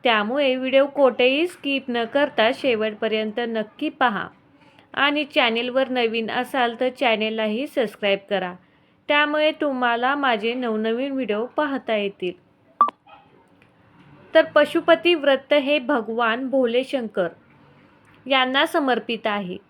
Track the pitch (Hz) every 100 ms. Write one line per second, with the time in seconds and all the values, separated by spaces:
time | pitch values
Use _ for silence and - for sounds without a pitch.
0 | 254 220 208 269 277 254 262 262 285 285
1 | 269 226 247 277 349 - 285 269 269 240
2 | 226 277 285 - 220 262 277 226 220 208
3 | 226 220 220 214 240 226 214 - 302 302
4 | 247 196 175 _ _ _ - - _ -
5 | 277 294 294 302 240 226 247 247 262 254
6 | 233 226 226 240 247 277 240 226 254 254
7 | 262 220 220 220 214 214 294 - 220 -
8 | 202 196 196 196 180 180 _ _ _ _
9 | - 294 294 302 302 302 302 262 247 233
10 | 247 285 277 226 220 247 247 220 220 233
11 | 277 269 233 208 240 - 302 269 254 220
12 | 202 - 180 175 _ _ _ _ - -
13 | _ - _ _ _ _ _ _ _ _
14 | - - - 320 320 311 294 339 330 330
15 | 339 339 277 269 - 294 269 294 240 277
16 | 214 226 233 233 262 269 247 233 254 277
17 | 226 - 170 - _ _ - _ _ _
18 | _ - - 269 254 269 311 339 277 233
19 | 220 226 226 208 185 185